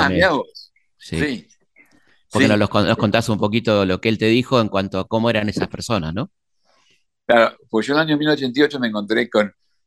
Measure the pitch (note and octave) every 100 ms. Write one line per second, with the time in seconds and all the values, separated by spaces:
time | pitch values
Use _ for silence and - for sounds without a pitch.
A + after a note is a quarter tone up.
0 | - - F#3 C#3 - - - _ _ _
1 | - D#2+ D3 A2+ - _ _ _ _ _
2 | _ _ _ - A2 G#2 G2+ G#2+ F#2 A2+
3 | G#2+ A2+ A#2 G2+ G#2 A2+ A2+ G#2 F#2+ F#2
4 | A2+ G#2 A2 A#2+ B2 B2+ G#2 G2 G2 F#2+
5 | - A2+ A#2 A2 G#2+ - F#2 - - G#2+
6 | D#2 F2+ F#3 _ _ _ _ _ _ _
7 | _ _ - A#2 A2+ - _ A2 B2+ D3
8 | D#3+ D3 D3+ D3 C3 B2 D3 C#3 A#2 G#2+
9 | G2 A2+ A#2 A2 G2+ - _ _